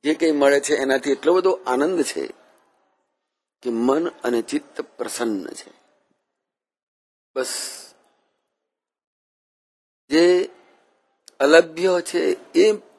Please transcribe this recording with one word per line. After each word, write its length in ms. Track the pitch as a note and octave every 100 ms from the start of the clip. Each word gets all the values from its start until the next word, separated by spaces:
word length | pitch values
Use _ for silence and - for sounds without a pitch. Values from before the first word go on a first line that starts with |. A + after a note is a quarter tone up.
જે 100 | C#3+
કંઈ 180 | D#3 E3
મળે 280 | D3 C#3 C#3
છે 160 | C#3 D3
એનાથી 360 | C3+ C3+ C#3+
એટલો 220 | C3+ D#3
બધો 260 | F#3 F#3 - -
આનંદ 360 | B2+ D#3 F3+
છે 280 | C3+ D#2+ C2+ - _ _ _ _ _ _ _ _ _ _ _ _
કે 80 | B2
મન 380 | A#2 B2 C#3+ E3+
અને 340 | - B2 A#2+
ચિત્ત 400 | A2+ D3 - -
પ્રસન્ન 720 | - - A#2 - A#2 G2+ D#2+
છે. 180 | - - _ _ _ _ _ _ _ _ _ _ _ _ _ _ _ _ C3
બસ, 500 | C3 - - - - _ _ _ _ _ _ _ _ _ _ _ _ _ _ _ _ _ _ _ _ _ _
જે 400 | D#3 F3 F3+ - - _ _ _ _ _ _ - _
અલભ્ય 640 | C#3 D#3+ E3 D#3+ F#3 F3+
છે 360 | E3+ F3+ - - - D#3+
એ 180 | G#3+ G#3 -